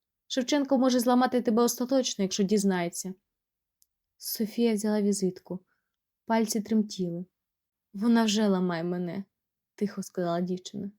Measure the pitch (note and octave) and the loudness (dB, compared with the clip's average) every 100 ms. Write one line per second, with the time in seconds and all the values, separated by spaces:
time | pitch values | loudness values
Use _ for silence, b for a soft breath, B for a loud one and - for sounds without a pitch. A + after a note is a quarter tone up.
0 | _ _ - - B3 D4 C4+ C4+ C4 B3+ | _ _ -6 -4 0 0 2 4 4 4
1 | A#3+ B3 B3+ B3 A#3+ A3 A#3+ - B3 C4+ | 4 4 4 2 2 2 2 0 0 0
2 | B3+ - F#3+ - G3 G#3 G3 F#3 F3 - | 0 -2 -2 0 2 2 2 0 -2 -6
3 | F#3 F#3+ _ _ _ _ _ _ _ _ | -10 -12 _ _ _ _ _ _ _ _
4 | _ _ - - G#3+ - A#3 G#3 G#3+ G#3+ | _ _ -10 -6 -4 0 2 2 0 0
5 | G3+ G3 F#3 F3+ - F3+ - _ _ _ | 0 0 -2 -4 -10 -12 -14 _ _ _
6 | _ _ - A3+ A3 A3 G3+ A3 G#3 - | _ _ -2 0 0 -2 0 0 0 -4
7 | F3 E3+ F3+ _ _ _ _ _ _ G3 | -4 -6 -10 _ _ _ _ _ _ -2
8 | A#3 A#3 A3 G#3 G#3+ F#3 F#3 E3 F3 F3+ | 2 4 4 2 2 2 0 -2 -2 -4
9 | F3 G3 G3 _ _ _ _ - G#3 G3+ | -4 -8 -10 _ _ _ _ -6 -4 -4
10 | - - F3 E3+ F3+ F3+ - G3+ G3+ | -8 -4 -2 -2 -2 -4 -8 -12 -12